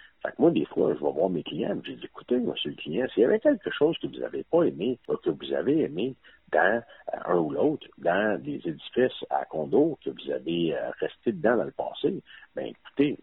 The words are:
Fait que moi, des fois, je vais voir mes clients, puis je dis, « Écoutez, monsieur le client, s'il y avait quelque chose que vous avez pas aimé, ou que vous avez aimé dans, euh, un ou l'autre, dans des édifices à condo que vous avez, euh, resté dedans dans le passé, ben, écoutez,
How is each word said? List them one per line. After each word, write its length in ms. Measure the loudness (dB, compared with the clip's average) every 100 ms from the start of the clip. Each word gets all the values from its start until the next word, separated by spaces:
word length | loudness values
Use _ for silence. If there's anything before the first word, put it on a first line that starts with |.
| -20 _
Fait 80 | -8
que 40 | 2
moi, 100 | 4
des 140 | 4
fois, 300 | -2 0 0
je 100 | 2
vais 80 | -2
voir 180 | 2 0
mes 140 | 0
clients, 340 | -4 -4 -4 -4
puis 120 | -8
je 60 | -14
dis, « 40 | -14
Écoutez, 320 | -14 -2 -2
monsieur 320 | -2 -4 -8
le 60 | -8
client, 300 | -6 -4 -2
s'il 80 | 2
y 20 | 4
avait 120 | 4
quelque 320 | 2 2 -2
chose 260 | 0 0 0
que 100 | -6
vous 140 | -6
avez 200 | -8 -6 0
pas 140 | 2
aimé, 340 | 2 0 -4 -4 -4
ou 80 | -2
que 140 | -2
vous 220 | -4 -2
avez 280 | -2 2 2
aimé 340 | 0 -2 -4 -6 -20 -20 0
dans, 320 | 2 4 2 -4 -14 -10
euh, 40 | -6 0
un 100 | 2
ou 140 | 2
l'autre, 360 | 2 0 0 -8 -4
dans 440 | 0 2 2 0
des 180 | -4 -6 -6
édifices 580 | -8 -4 2 2 2 -4
à 140 | -4
condo 520 | -2 -6 2 4 4 0
que 60 | -8
vous 200 | -8 -6
avez, 420 | -4 -2 0 0
euh, 160 | 0 -4 -4
resté 320 | -6 -4 -4
dedans 280 | 0 2 2
dans 60 |
le 60 | 0
passé, 500 | -4 -8 -2 -2 -2 -10 -20 -14 -10
ben, 100 | -10
écoutez, 500 | -12 -10 0 0 0